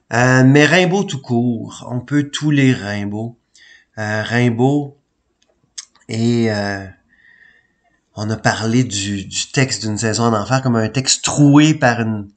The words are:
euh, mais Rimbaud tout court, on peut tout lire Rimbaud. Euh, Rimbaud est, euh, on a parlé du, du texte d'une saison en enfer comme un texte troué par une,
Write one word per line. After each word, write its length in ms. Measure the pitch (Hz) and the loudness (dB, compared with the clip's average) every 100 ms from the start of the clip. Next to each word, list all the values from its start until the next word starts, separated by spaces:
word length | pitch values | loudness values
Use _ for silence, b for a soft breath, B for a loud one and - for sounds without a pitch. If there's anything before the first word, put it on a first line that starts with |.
| _ | _
euh, 300 | 113 127 127 | 0 4 6
mais 220 | 131 143 147 | 6 6 4
Rimbaud 380 | 175 175 190 | 4 2 0
tout 180 | - 131 | -4 -8
court, 680 | - 120 123 117 110 - - | -4 -2 0 -4 -8 -14 -10
on 100 | 123 | -10
peut 300 | 120 143 143 | -2 -2 -2
tout 220 | - 151 | -4 0
lire 280 | 143 135 127 | 2 2 2
Rimbaud. 580 | 101 104 101 104 117 - _ b b b b - | -4 -6 -6 -6 -10 -14 _ b b b b -10
Euh, 260 | 107 107 | -6 -4
Rimbaud 720 | 107 117 123 110 131 147 143 - _ _ _ _ _ _ _ - - _ - | -2 0 2 2 2 0 -4 -12 _ _ _ _ _ _ _ -20 -20 _ -8
est, 420 | 113 117 120 113 | -2 0 2 0
euh, 360 | 104 101 98 95 - _ b b b b b b b b b _ - | -2 -4 -6 -10 -18 _ b b b b b b b b b _ -8
on 140 | 107 | -6
a 80 | 110 | -2
parlé 460 | 123 101 113 120 | -2 -2 0 0
du, 420 | 127 98 101 101 98 | 0 -4 -6 -6 -6
du 220 | - - | -8 -6
texte 340 | - 131 - 110 | -2 -2 -4 -6
d'une 120 | 101 | -4
saison 260 | 113 107 | -4 0
en 100 | 117 | 0
enfer 280 | 110 98 131 | 0 0 -2
comme 140 | 127 117 | 0 0
un 140 | 110 | -2
texte 340 | 131 131 - | -4 -2 -2
troué 500 | - - 143 143 156 | -2 4 6 8 6
par 280 | 156 131 113 | 4 0 0
une, 280 | 110 107 98 | -2 -4 -8